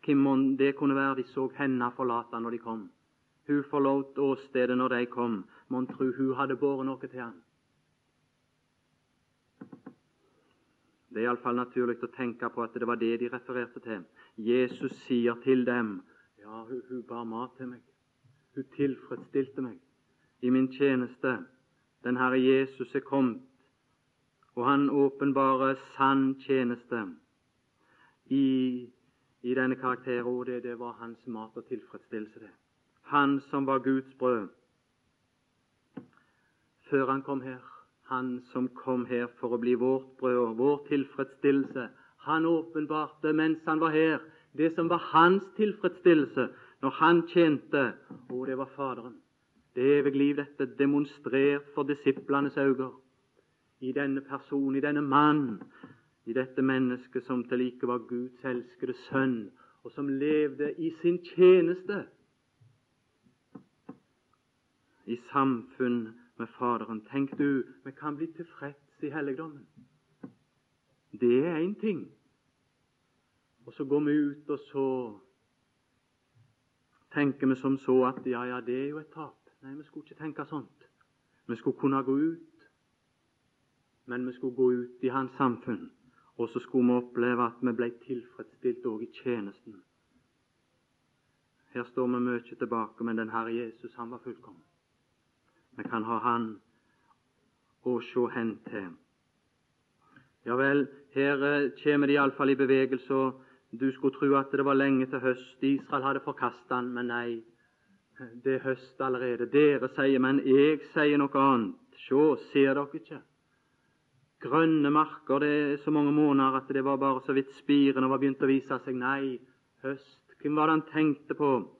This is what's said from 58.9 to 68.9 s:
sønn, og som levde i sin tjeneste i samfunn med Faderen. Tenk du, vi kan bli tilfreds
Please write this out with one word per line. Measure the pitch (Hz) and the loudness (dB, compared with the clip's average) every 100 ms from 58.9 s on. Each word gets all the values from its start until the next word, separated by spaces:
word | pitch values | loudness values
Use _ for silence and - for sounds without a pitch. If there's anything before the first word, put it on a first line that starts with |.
| 123 - | -8 -4
sønn, | 135 135 120 101 _ _ _ | 0 0 0 -6 _ _ _
og | 120 | -18
som | - 143 | -8 -6
levde | 135 147 151 151 135 147 - | -2 0 2 0 -2 -6 -4
i | 160 - | -6 -2
sin | 170 175 | 0 0
tjeneste | - - 180 185 165 185 - 202 131 _ _ _ _ _ - _ _ _ _ _ _ _ _ - _ _ - - _ _ _ _ _ _ _ _ _ _ - | -4 8 10 10 6 0 -4 -6 -6 _ _ _ _ _ -20 _ _ _ _ _ _ _ _ -20 _ _ -20 -20 _ _ _ _ _ _ _ _ _ _ -10
i | 120 - | -10 -4
samfunn | 139 135 123 - - 127 120 110 113 _ _ | 0 2 0 -6 -4 -2 -2 -4 -14 _ _
med | 117 | -12
Faderen. | - 123 117 107 110 - | -6 -4 -4 -6 -12 -8
Tenk | 139 139 - | -6 -4 -2
du, | 143 139 120 - 139 | -2 0 -4 -12 -18
vi | |
kan | 135 151 147 | -12 -12 -8
bli | 160 | -10
tilfreds | - 170 - 143 143 _ | -10 -18 -14 -16 -16 _